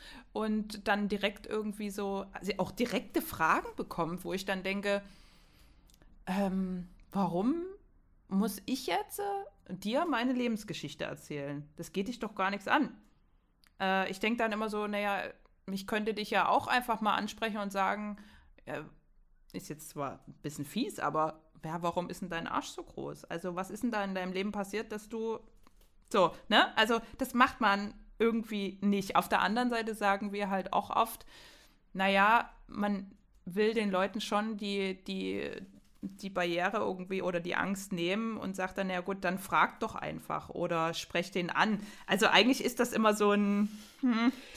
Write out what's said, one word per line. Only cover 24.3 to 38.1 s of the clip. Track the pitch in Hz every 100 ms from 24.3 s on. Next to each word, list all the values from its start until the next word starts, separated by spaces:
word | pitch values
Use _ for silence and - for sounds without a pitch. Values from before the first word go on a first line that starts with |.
Leben | 185 202
passiert, | 208 202 208 220
dass | 214 -
du | 226 226 220 - - - - - - -
so, | 208 170 - -
ne? | 220 359 -
Also | 220 233 - -
das | 254
macht | 240 262 -
man | 214 202 202 - - -
irgendwie | 226 226 220 208 196 196
nicht. | 202 202 196 -
Auf | 185
der | 202
anderen | 180 226 247
Seite | 233 226
sagen | 214 202 196 208
wir | 202 202
halt | 190 185
auch | - 190
oft, | - 233 - - - - - - _ _
naja, | 185 196 196 202 233 - - -
man | - 208 196 196 - _ _ -
will | 180 214
den | 226 208
Leuten | 185 190 208
schon | - 208 220 208
die, | 208 196 190 190
die, | - 190 190 196 - - 196 - _ -
die | 190 196 196
Barriere | 196 175 170 185 208
irgendwie | 208 185 185 190
oder | 180 175
die | 170
Angst | - 180 196 -
nehmen | 175 170